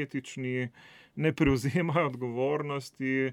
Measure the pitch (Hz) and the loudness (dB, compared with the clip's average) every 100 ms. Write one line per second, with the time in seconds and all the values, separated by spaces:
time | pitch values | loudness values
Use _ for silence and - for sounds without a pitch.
0 | 143 139 - - 127 127 123 - - - | -4 -6 -8 -6 -4 -2 -4 -8 -20 -20
1 | - - 156 - 151 135 131 151 170 156 | -16 -2 0 4 4 4 2 0 2 2
2 | 170 123 127 117 135 151 147 139 131 - | 0 -2 -4 0 0 0 -2 -6 -8 -6
3 | 135 135 135 | 0 2 0